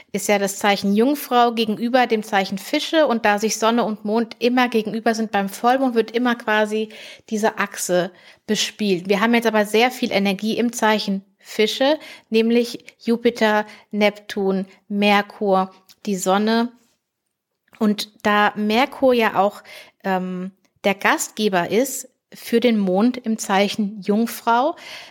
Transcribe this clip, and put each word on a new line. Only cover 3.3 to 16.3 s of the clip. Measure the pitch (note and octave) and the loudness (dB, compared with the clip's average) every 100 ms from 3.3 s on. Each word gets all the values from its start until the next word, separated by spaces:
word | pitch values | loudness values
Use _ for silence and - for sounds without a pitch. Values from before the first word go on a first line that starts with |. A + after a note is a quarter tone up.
| G#3 | 2
sich | A3 - | 0 0
Sonne | A3+ A#3+ | 0 2
und | G3+ G#3 | -2 -4
Mond | G#3 A3+ A3+ - | -2 -2 -2 -2
immer | A#3+ B3+ B3 | 0 2 2
gegenüber | A#3 G#3 A3 A#3 A3 | 0 -2 -2 -2 -2
sind | A3 | -2
beim | G3+ G3 | -2 -2
Vollmond, | - A#3+ C4 C4 A#3 | -2 0 2 0 0
wird | G#3+ | -2
immer | A#3 B3 A#3 | -2 -2 -2
quasi | - G#3+ G#3+ G#3+ G#3+ - - - - | 0 0 0 -2 -6 -10 -20 -18 -8
diese | G#3+ G#3+ - | -2 -2 -2
Achse | G3 - - F3+ F3+ - - - - | -6 -6 -2 0 -2 -8 -20 -12 -4
bespielt. | G#3 - - G#3 F3+ F#3+ | -4 -4 -4 -2 0 0
Wir | F#3+ | 0
haben | A3+ | 2
jetzt | A#3 A#3 | 2 2
aber | G#3+ G#3 | 0 2
sehr | G#3+ B3 | 2 2
viel | A#3+ A#3 | 0 -2
Energie | G3+ G3+ F#3+ G#3+ - | 0 0 -2 -2 -2
im | A#3 | -2
Zeichen | - G#3+ G#3+ G#3 G3 - _ | 0 0 0 -2 -6 -8 _
Fische, | - - G#3+ - C4+ D4+ - - - | -10 -2 -2 0 0 0 -6 -20 -2
nämlich | A3 A3+ A#3+ A#3+ - - _ | 0 2 2 0 -6 -18 _
Jupiter, | - A#3 A#3+ A#3+ G#3+ G#3+ G#3 - - | -2 0 0 0 0 0 -2 -12 -8
Neptun, | G#3 G#3 G#3 - G#3 F#3+ F#3+ F#3+ - - | 0 0 0 -10 -4 -2 -2 -4 -12 -8
Merkur, | G3+ G#3 G3+ G3+ - G#3 F#3+ F#3+ - _ _ | 0 2 2 0 -4 0 0 0 -8 _ _
die | G#3+ F#3 | -6 -4
Sonne. | F#3 | 2